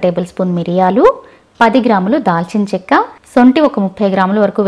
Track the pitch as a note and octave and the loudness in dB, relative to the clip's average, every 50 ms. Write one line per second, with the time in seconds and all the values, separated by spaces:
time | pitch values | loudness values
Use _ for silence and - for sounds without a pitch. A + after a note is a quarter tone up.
0 | - F3+ E3+ F3+ F3+ - - - F#3 F3+ F3 F3 E3+ F3 F3 F#3 F#3 F#3 F#3+ A#3 | -2 -2 -2 -4 -6 -8 -6 -6 -4 -4 -4 -4 -4 -4 -2 0 0 2 2 4
1 | F4 B4 C#5 - - - - _ _ _ _ _ A#3 A3+ G#3 C4 G#3+ B3 G#3+ F#3+ | 2 2 2 0 -8 -20 -20 _ _ _ _ _ 0 2 2 2 2 2 0 0
2 | F#3 F#3+ B3+ D#4 A3+ G3 E3+ E3+ F3 F3 - G#3+ G3+ G3+ - F3+ - - C4+ F4+ | 0 0 -2 -2 0 -2 -2 -2 -4 -4 -4 -4 -2 -2 -4 -8 -4 -2 0 0
3 | A#4 A#4+ - - _ - - C4 B3 B3+ C4 D#4+ D4+ C#4 - A3 G3 F#3+ F#3+ - | 0 -2 -8 -18 _ -4 0 4 4 4 4 4 0 0 0 -2 -4 -4 -4 -4
4 | G#3+ G3 F#3 G3 F#3 F#3 G3+ G#3+ G#3 G3 G3+ - G3+ | -2 -2 0 0 0 0 0 0 0 0 0 0 0